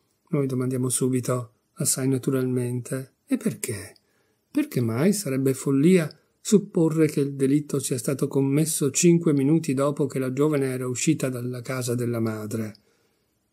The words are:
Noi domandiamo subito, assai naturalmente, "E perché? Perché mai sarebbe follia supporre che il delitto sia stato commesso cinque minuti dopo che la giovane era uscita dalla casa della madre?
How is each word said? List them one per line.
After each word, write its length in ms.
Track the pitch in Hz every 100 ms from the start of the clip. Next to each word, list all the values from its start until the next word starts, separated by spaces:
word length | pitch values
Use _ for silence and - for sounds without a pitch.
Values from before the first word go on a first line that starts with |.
| _ _ -
Noi 140 | 151 135
domandiamo 420 | 127 127 127 127
subito, 640 | - 131 131 123 123 120 _ _
assai 340 | - 139 - 131
naturalmente, 1080 | 131 135 135 127 127 123 123 120 131 135 _ -
"E 100 | 262
perché? 580 | 208 120 - 101 - - _ _ _ _ _
Perché 320 | - 302 -
mai 320 | 117 113 175
sarebbe 400 | - 143 135 135
follia 580 | 135 147 139 156 185 151 - _ _
supporre 640 | - 202 - - 160 156 156
che 120 | 156
il 160 | 143 139
delitto 420 | 135 147 147 143
sia 220 | - 131
stato 280 | 135 135 139
commesso 640 | 139 139 143 156 - 147
cinque 420 | - 175 170 170
minuti 440 | 143 135 160 156 131
dopo 320 | 143 147 139
che 100 | 135
la 160 | 131
giovane 320 | 131 151 151 135
era 220 | 127 127
uscita 420 | 120 - 156 135
dalla 320 | 127 123 123
casa 320 | 120 131 123
della 260 | 120 120 117
madre? 540 | 113 107 107 113 107 - _ _ _ _ _ _ _